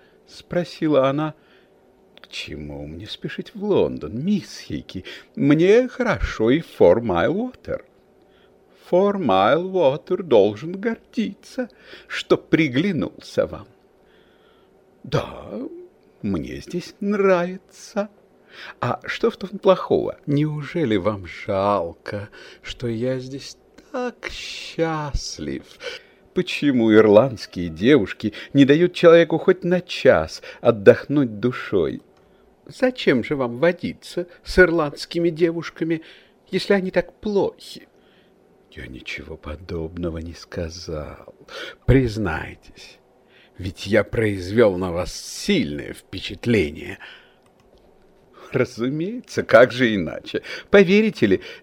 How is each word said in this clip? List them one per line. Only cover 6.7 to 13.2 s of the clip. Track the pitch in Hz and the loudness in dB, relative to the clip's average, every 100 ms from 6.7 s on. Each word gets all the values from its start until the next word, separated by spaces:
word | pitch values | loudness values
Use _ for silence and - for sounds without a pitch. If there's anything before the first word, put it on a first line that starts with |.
| - | 4
Four | 92 101 | 6 6
Mile | 117 85 107 | 2 0 0
Water». | 180 254 - - - - _ _ _ _ _ _ _ _ _ - | 0 -6 -10 -10 -10 -12 _ _ _ _ _ _ _ _ _ 0
«Four | 180 202 202 | 2 2 0
Mile | 147 95 101 147 185 | 2 4 4 2 0
Water | 190 147 147 - 185 | 2 2 0 -4 -6
должен | 180 117 98 104 160 | 4 6 6 0 -10
гордиться, | 190 226 226 _ - 196 196 - - 247 _ - - - | -6 -6 -6 _ -4 -4 -6 -14 -10 -10 _ -20 -20 -12
что | - - 180 | -12 0 0
приглянулся | - 156 160 123 196 160 85 - | 2 0 2 0 0 -2 -4 -8